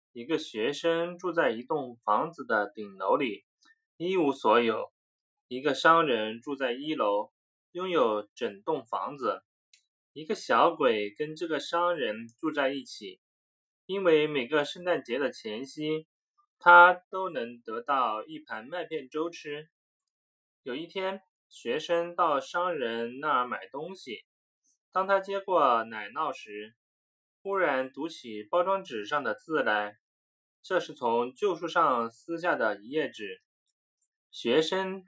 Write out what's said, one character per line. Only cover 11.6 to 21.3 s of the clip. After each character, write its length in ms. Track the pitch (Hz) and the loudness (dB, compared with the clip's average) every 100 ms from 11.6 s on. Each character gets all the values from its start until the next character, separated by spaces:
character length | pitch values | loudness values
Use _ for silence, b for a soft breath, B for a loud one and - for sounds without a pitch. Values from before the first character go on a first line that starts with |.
商 340 | - 175 175 | -2 -2 0
人 320 | 170 117 107 117 - | 0 -4 -6 -10 -8
住 120 | 156 | -6
在 200 | 143 135 | 0 -2
一 120 | 139 | -2
起， 380 | 120 - 101 - _ _ _ _ _ _ | -10 -16 -16 -18 _ _ _ _ _ _
因 180 | - 196 | -6 0
为 240 | 180 156 151 | 4 4 4
每 220 | 147 120 | -2 0
个 160 | 151 | 0
圣 200 | 143 185 | -2 -4
诞 200 | 175 170 | -2 -2
节 140 | - 127 | -2 -2
的 120 | 131 | -2
前 360 | - 110 107 135 | -4 -10 -10 -10
夕， 420 | - 151 156 - _ _ _ _ _ | -8 -4 -4 -6 _ _ _ _ _
他 360 | 175 175 175 175 - | 10 12 12 8 -4
都 180 | 190 185 | -8 -6
能 320 | 151 117 120 | -6 -8 -10
得 220 | 117 113 | -10 -8
到 420 | 120 139 120 107 | -2 0 0 -2
一 140 | 110 156 | -8 -14
盘 280 | - 110 123 | -12 -14 -10
麦 180 | 175 | -10
片 260 | 160 156 131 | -8 -8 -8
粥 180 | 151 170 | -6 -6
吃。 400 | 165 151 147 156 _ _ _ _ _ _ _ _ _ | -8 -12 -12 -14 _ _ _ _ _ _ _ _ _
有 120 | - | -10
一 120 | 131 165 | -10 -8
天， 340 | 196 190 196 _ | -6 -6 -6 _